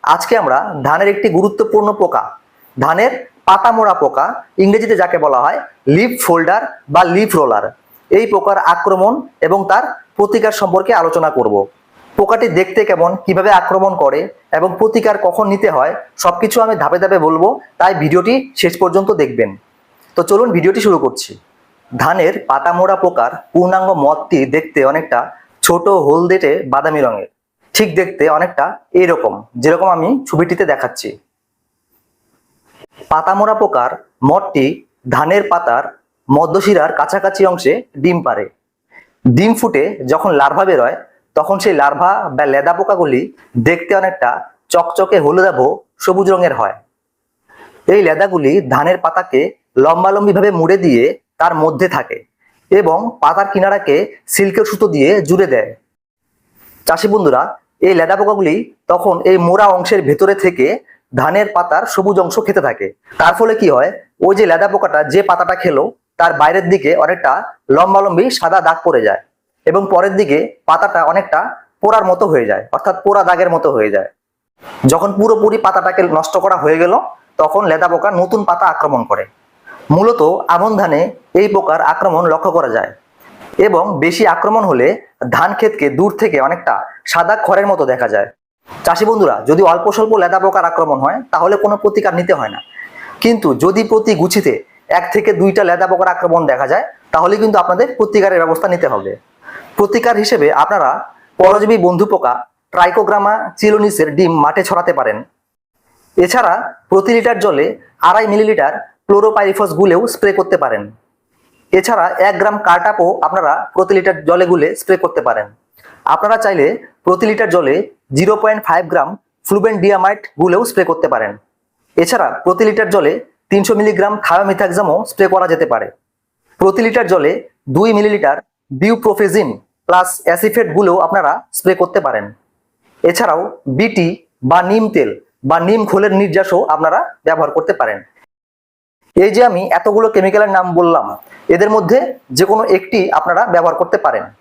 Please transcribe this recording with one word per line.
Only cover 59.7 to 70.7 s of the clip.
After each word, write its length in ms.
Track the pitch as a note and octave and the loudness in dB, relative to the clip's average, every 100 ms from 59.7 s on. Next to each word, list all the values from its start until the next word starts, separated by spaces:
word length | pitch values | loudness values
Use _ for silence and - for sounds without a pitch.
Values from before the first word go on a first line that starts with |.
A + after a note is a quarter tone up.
| F3+ | 2
অংশের 260 | F3+ G3+ C#3+ | 0 0 0
ভেতরে 260 | D3 G3 G3 | 0 2 2
থেকে 300 | F#3+ F3 C3 A#3 _ _ _ | 0 0 -2 -2 _ _ _
ধানের 340 | B2+ C#3+ F#3+ G#3 | -2 0 0 0
পাতার 300 | F#3+ C#3+ D#3 A3+ | -2 0 -2 -2
সবুজ 240 | - F#3+ F#3+ | -2 0 0
অংশ 160 | F3 - G#3+ | 0 -2 -2
খেতে 160 | G3 | -2
থাকে। 260 | C#3 A2+ G2 - _ - | -2 -6 -10 -12 _ 0
তার 160 | E3+ - | 0 2
ফলে 180 | A3+ A3 | 0 2
কি 120 | G3 | 2
হয়, 200 | C3 D#3 G3 - _ F3+ | 2 0 -4 -18 _ 0
ওই 80 | G3 | 2
যে 80 | G#3 | 2
লেদা 220 | E3 G3+ | 2 2
পোকাটা 300 | G3+ G3+ D3+ D3 | 0 0 0 0
যে 80 | F#3+ G3 | 0 0
পাতাটা 260 | - F3 F3+ | 0 0 -2
খেলো, 280 | F#3 C#3 F#3 - _ - | 0 0 -2 -6 _ -2
তার 140 | E3+ - | 0 2
বাইরের 260 | D3+ F#3 E3+ | 2 2 0
দিকে 220 | F#3+ C#3 D#3+ | 0 2 0
অনেকটা 280 | D3+ F3+ D3 D3 A3+ - - | 0 0 -2 -2 -6 -16 0
লম্বালম্বি 560 | C#3+ F#3 G3 G3 E3+ B3 B3 | 2 4 2 2 0 0 0
সাদা 220 | E3+ F#3 | 0 2
দাগ 160 | E3 E3 | 0 0
পড়ে 180 | F3 C#3 G#2 | -2 0 -2
যায় 140 | G2 _ _ _ _ - | -2 _ _ _ _ -2
এবং 160 | E3+ G3 | 0 0
পরের 220 | F#3 G3 F#3+ | 0 2 0
দিকে 180 | F3+ C#3+ - - | 0 0 -2 -8
পাতাটা 340 | - | -2